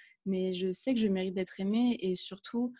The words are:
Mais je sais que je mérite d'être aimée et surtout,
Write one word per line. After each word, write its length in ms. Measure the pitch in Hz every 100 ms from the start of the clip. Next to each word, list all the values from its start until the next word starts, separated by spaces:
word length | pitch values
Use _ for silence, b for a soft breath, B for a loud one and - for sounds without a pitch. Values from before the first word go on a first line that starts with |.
| b b 196
Mais 260 | 190 185
je 200 | 180 190
sais 220 | 185 -
que 60 | 247
je 80 | 220
mérite 260 | 190 190
d'être 260 | 185 185 -
aimée 360 | 196 220 247 226
et 160 | 185 185
surtout, 560 | - 190 - 233 247 247